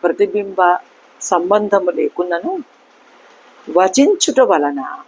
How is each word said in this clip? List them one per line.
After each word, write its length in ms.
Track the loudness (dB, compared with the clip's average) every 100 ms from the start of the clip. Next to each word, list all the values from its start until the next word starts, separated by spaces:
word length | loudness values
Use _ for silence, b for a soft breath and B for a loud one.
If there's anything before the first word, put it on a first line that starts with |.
ప్రతిబింబ 760 | 0 0 0 -2 -4 0 2 2 -4 _ _ _
సంబంధము 680 | -2 -2 2 0 2 0 0
లేకున్నను 600 | -2 -4 -4 -6 -4 -6 -8 -10 _ _ _ _ _ -20 -20 -20 -20 -2 0
వచించుట 640 | 2 4 2 2 0 2
వలన 400 | 4 2 0 -4 -10 -12